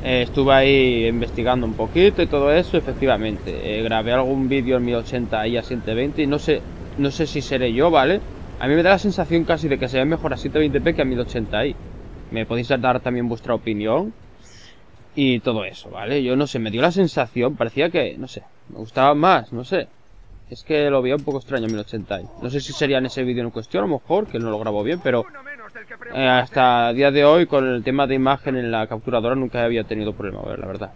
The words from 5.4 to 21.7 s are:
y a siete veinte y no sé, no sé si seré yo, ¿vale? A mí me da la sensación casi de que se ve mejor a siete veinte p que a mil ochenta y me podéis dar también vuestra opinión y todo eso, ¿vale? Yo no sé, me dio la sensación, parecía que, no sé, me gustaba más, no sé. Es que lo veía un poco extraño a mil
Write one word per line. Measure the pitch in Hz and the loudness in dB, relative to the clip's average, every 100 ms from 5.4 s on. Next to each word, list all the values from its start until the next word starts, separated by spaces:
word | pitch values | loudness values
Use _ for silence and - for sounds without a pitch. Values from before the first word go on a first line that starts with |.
| 107 | -2
y | 120 | -2
a | |
siete | 113 123 - | -4 -6 -4
veinte | 110 139 147 | -2 -2 0
y | 143 | 0
no | 147 | 0
sé, | - 147 - - - - | 0 -2 -2 -14 -12 -2
no | 139 | -2
sé | 135 151 | -2 -4
si | 151 | -4
seré | 131 135 123 | -4 -2 0
yo, | 117 160 | 2 4
¿vale? | 160 135 196 - - - - | 6 4 2 -2 -14 -14 -6
A | 123 | 0
mí | |
me | 156 | 4
da | 170 | 6
la | 196 | 4
sensación | 208 185 156 165 | 2 -2 0 0
casi | 160 160 156 | 2 0 0
de | 135 | -2
que | 127 | 0
se | 131 | 0
ve | 135 | 0
mejor | 160 156 | 0 -2
a | 127 | -4
siete | 139 147 | -2 0
veinte | 151 139 | 2 2
p | 143 165 | 0 0
que | |
a | 135 | 0
mil | 123 | 0
ochenta | 117 123 107 104 | -2 -4 -4 -2
y | 135 - - - - - - | -2 -4 -14 -16 -16 -16 -8
me | 113 113 | -6 -4
podéis | 117 120 | -4 0
dar | 131 127 123 | 0 2 0
también | 127 123 120 | 0 -2 -2
vuestra | 113 127 | -4 -2
opinión | 113 - 104 107 127 208 - - - - - - - - - - | -2 -2 -2 0 0 -2 -8 -20 -20 -20 -20 -20 -20 -20 -20 -12
y | - 135 123 | 0 0 2
todo | 127 110 | 0 -4
eso, | 95 92 104 | -6 -12 -16
¿vale? | 95 107 143 | -10 -4 -2
Yo | 127 131 | 0 0
no | 143 | 0
sé, | 131 | -2
me | 110 | -4
dio | 110 | 0
la | 156 | 0
sensación, | 180 175 - 123 123 120 143 | 2 0 0 -4 0 -2 0
parecía | 117 135 165 | -4 0 0
que, | 170 120 - | 0 -2 -6
no | 131 | -12
sé, | - - - - | -14 -18 -20 -20
me | - | -14
gustaba | 110 - 135 | -8 2 4
más, | 147 170 170 117 | 4 4 4 0
no | 117 | -10
sé. | 127 185 123 - - - - - - | -4 -4 -4 -12 -20 -20 -20 -20 -16
Es | 123 | -18
que | - 156 147 | -2 0 4
lo | 139 | 2
veía | 127 143 | 2 0
un | |
poco | 139 139 | -2 -6
extraño | - 135 | -4 -4
a | |
mil | 113 | -2